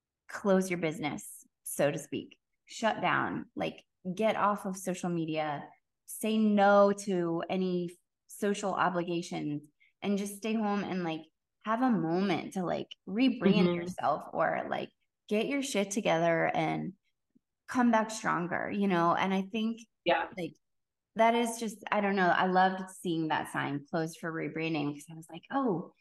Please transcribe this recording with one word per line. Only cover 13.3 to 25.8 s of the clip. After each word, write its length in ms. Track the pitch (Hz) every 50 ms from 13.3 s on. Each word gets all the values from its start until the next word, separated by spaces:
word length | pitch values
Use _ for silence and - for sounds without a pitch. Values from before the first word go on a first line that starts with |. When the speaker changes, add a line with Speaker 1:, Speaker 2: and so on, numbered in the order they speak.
| 214 - - 196 185 175 180
Speaker 2:
Mm-hmm. 80 | 175 175
Speaker 1:
yourself 480 | 170 170 180 185 - - 127 147 165 - - -
or, 340 | - 165 - - 64 - 71
like, 180 | 69 64 65 - _ _ _ _ _ _ _ -
get 200 | 214 208 226 180
your 140 | 277 285 262
shit 280 | 269 - 202 202 196
together 600 | - 240 202 175 170 165 165 170 165 165 165 165 -
and 400 | - 160 156 160 156 156 165 185 - _ _ _ _ _ _ _ _ _ _ _ _ _ -
come 220 | - 254 247 240
back 200 | 226 220 220 220
stronger, 600 | - - - 170 156 160 175 175 175 - 58 - -
you 140 | 208 202 202
know? 260 | 185 175 170 170 170
And 200 | - - 190 190
I 80 | 190 190
think, 380 | 190 - 226 220 226 226 226 - - _ _ _
Speaker 2:
Yeah. 240 | 175 165 165 170 165 - -
Speaker 1:
like, 160 | 170 156 - _ _ _ _ _ _ _ _ _ _ _ _
that 180 | 202 226 233 226
is 240 | 233 240 233 240 -
just, 260 | 233 220 - - - - -
I 80 | -
don't 160 | 202 196 196
know. 140 | 196 185 175
I 160 | 170 - 180
loved 420 | 185 185 185 185 190 190 190 190 - - - -
seeing 260 | 185 165 165 160 156
that 240 | 156 - - - -
sign, 320 | 147 139 135 139 143 143 -
"Closed 280 | - 170 160 160 165 -
for 140 | - 170 160
rebranding," 600 | 160 156 151 147 160 160 160 165 151 147 143 143
'cause 120 | 143 - -
I 40 | 165
was 140 | 160 160 -
like, 140 | 160 165 - _
"Oh, 420 | - 269 269 247 185 160